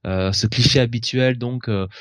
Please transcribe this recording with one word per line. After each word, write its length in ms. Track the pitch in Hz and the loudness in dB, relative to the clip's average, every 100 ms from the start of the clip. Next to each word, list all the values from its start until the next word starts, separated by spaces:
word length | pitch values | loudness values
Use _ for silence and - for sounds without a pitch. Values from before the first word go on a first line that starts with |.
| 92 | -4
euh, 280 | 95 95 | -2 0
ce 140 | 98 110 | 0 0
cliché 320 | 120 120 135 | 2 2 4
habituel, 580 | 120 117 - 127 127 123 | 2 -2 -2 0 0 0
donc, 320 | 120 127 120 | -4 -6 -2
euh, 180 | 101 95 - | -2 -2 -8